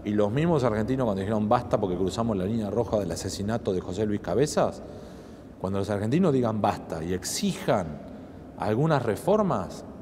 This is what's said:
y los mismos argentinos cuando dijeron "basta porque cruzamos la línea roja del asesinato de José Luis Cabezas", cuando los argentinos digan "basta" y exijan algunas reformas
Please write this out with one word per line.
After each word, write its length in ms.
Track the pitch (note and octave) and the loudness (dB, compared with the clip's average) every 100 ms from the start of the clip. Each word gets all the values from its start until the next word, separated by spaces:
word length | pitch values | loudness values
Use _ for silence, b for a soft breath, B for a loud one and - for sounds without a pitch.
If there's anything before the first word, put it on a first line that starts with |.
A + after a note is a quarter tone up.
y 80 | G#2 | 0
los 180 | G#2 G#2 | 2 2
mismos 320 | B2 E3+ D#3+ | 4 4 4
argentinos 420 | B2 G#2+ A2 C3 B2 | 4 2 0 0 2
cuando 140 | G2 | 0
dijeron 280 | F#2+ A2 G#2+ | 0 0 4
"basta 320 | B2 B2 - | 2 2 0
porque 160 | G#2 F2+ | 2 2
cruzamos 400 | F#2 F2+ A#2 G#2 | 0 0 0 0
la 80 | F2+ | 0
línea 260 | A#2 G#2 | -2 0
roja 260 | G2+ A2+ G#2+ | -2 0 0
del 140 | F#2 | 0
asesinato 600 | E2 G2 - G2+ A2+ - | -4 -6 -4 -2 -2 0
de 80 | F#2 | -2
José 240 | F2+ F#2 G#2+ | -2 -2 0
Luis 140 | G#2 | 0
Cabezas", 600 | - F#2 D3 G3+ B2 - B B B B B B B B | 0 2 2 2 0 -2 B B B B B B B B
cuando 180 | F#2 G2 | -4 -2
los 100 | G2 | 0
argentinos 420 | G#2 G#2+ D3 F#3+ | 0 2 4 4
digan 260 | C3+ A#2 A2 | 4 2 2
"basta" 420 | G#2 - - E2 | 0 0 -4 -6
y 100 | E2 | -2
exijan 960 | F2+ - - G3+ - - A#2+ E2 D2 - B B B B - | -4 -2 -2 -2 -2 2 2 2 -6 -12 B B B B -6
algunas 440 | F#2 A2 D#3 D3 | 0 2 4 4
reformas 800 | - G2 - G#3+ G3+ A#2+ E2+ - - - | 2 0 4 4 4 0 -2 -8 -12 -14